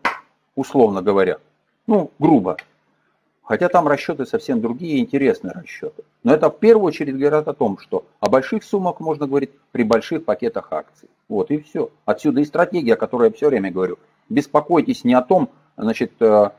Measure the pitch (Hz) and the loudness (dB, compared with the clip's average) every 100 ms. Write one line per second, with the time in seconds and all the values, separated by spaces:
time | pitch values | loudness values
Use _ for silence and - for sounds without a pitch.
0 | - - _ _ _ - 135 143 110 95 | -8 -8 _ _ _ -10 -2 2 2 2
1 | 92 98 92 82 _ _ _ _ - 208 | 0 0 0 -2 _ _ _ _ -2 -2
2 | 151 - 151 147 90 80 - _ _ _ | -2 -2 2 2 2 -6 -12 _ _ _
3 | _ _ _ _ - 214 175 175 151 139 | _ _ _ _ -6 -2 2 2 2 0
4 | - 147 123 113 - 120 113 123 175 139 | -2 -6 -6 -6 -4 -4 -4 -6 -4 -2
5 | 117 139 135 92 95 - - - 78 - | -2 0 0 0 -6 -14 -16 -14 -14 -14
6 | - _ 117 151 156 - 214 226 180 147 | -20 _ 2 2 2 2 4 6 4 -2
7 | 143 135 143 151 151 139 113 92 - 92 | -6 -2 0 0 -2 -4 -4 -4 -6 -8
8 | - _ 101 131 135 220 - 202 180 180 | -8 _ 0 0 0 -6 -4 -4 -4 -4
9 | 160 151 143 139 139 _ _ 120 107 113 | -6 -4 -2 -2 -4 _ _ -4 2 0
10 | - 160 - - 117 98 - 78 - _ | 0 -6 -4 -4 -4 -6 -8 -10 -10 _
11 | _ _ _ 107 92 151 151 160 170 - | _ _ _ -4 -2 -4 -6 -6 -6 -6
12 | - - 151 127 147 160 175 180 120 110 | -6 -2 0 0 -2 0 -2 -2 0 0
13 | 110 123 113 110 147 120 98 90 92 90 | 0 0 0 2 0 0 -2 -4 -4 -6
14 | _ _ _ 113 143 147 143 170 123 123 | _ _ _ -4 0 -2 2 0 0 -2
15 | 120 127 127 185 135 _ _ - 107 113 | 2 2 2 0 0 _ _ -8 -6 -4
16 | 117 - 113 107 104 | -6 0 4 4 4